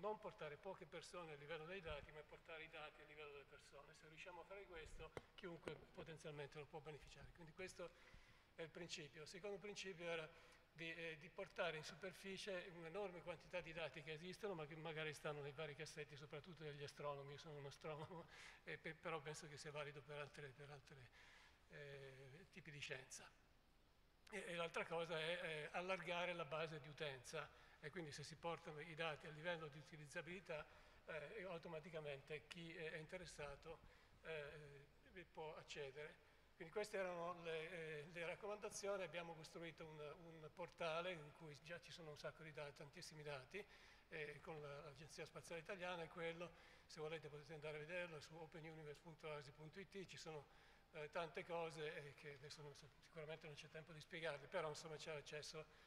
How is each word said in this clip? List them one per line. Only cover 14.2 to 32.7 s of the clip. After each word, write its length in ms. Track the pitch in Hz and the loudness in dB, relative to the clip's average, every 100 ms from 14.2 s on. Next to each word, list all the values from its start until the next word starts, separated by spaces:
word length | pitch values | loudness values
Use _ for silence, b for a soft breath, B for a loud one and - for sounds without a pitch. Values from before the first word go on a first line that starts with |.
| 180 175 208 | 0 0 2
ma 120 | 170 147 | 2 2
che 100 | 160 | 0
magari 360 | 160 156 156 | 2 4 4
stanno 300 | 143 160 147 | 4 2 4
nei 100 | 143 | 2
vari 240 | 143 156 143 | 0 0 0
cassetti, 400 | 151 160 147 139 | -2 -2 -4 -4
soprattutto 480 | 143 151 185 160 | -4 -4 -4 -4
degli 180 | 151 143 | -2 0
astronomi. 500 | 143 - 143 143 139 | -2 2 4 4 0
Io 60 | 143 | -4
sono 200 | 165 147 | -4 -2
un 80 | 139 | -2
astronomo, 600 | - 160 151 156 165 160 B B | -2 0 0 0 -2 -4 B B
<laughs> 180 | B | B
eh, 140 | - 156 | -2 0
pe-, 160 | 175 | 0
però 260 | 160 180 160 | 0 4 4
penso 260 | 147 151 156 | 4 -2 -2
che 120 | 143 | -4
sia 120 | 156 | 0
valido 300 | 147 147 143 | 2 0 -2
per 180 | 143 147 | -4 -2
altre, 300 | 139 - 143 | -2 -2 -6
per 220 | 123 143 | -6 -8
altre, 260 | 147 - 139 120 B B B B B - | -8 -10 -10 -12 B B B B B -10
eh, 800 | 160 143 139 135 131 135 147 190 | -6 -4 -4 -6 -6 -8 -10 -10
tipi 200 | 190 160 | -8 -6
di 100 | 143 | -2
scienza. 480 | - 131 - - - - - - - - - - - - - | 2 2 0 -6 -8 -14 -20 -20 -20 -20 -20 -20 -20 -18 -4
E, 140 | 202 185 | -2 2
e 60 | 170 | 4
l'altra 300 | 165 - - | 6 6 6
cosa 340 | 170 170 160 | 6 6 6
è, 180 | 160 175 | 6 6
eh, 260 | 175 151 151 | 6 4 4
allargare 600 | 185 180 185 165 175 175 | 4 6 6 6 6 6
la 140 | 175 147 | 6 4
base 340 | 156 160 156 | 4 4 2
di 80 | 151 | -4
utenza, 800 | 143 151 131 - 156 143 - - - | 0 2 2 0 0 0 -4 -16 -6
e 60 | 151 | -2
quindi 240 | 180 156 | 0 0
se 100 | 139 | 0
si 140 | 139 147 | -4 0
portano 420 | 170 160 170 147 | 2 2 0 -4
i 140 | 165 | -2
dati 320 | 151 165 143 165 | 4 6 6 0
a 40 | |
livello 360 | 151 170 170 156 | 0 4 4 2
di 100 | 151 | -4
utilizzabilità, 880 | - 156 147 175 165 185 - 156 - B B B - | -8 -6 -2 0 0 -2 0 0 0 B B B 0
eh, 380 | 156 147 214 | 0 2 0
automaticamente 1040 | 185 170 175 160 165 156 147 139 - 151 - | 0 0 0 0 0 0 2 0 0 -2 0
chi 280 | 180 170 | -4 -2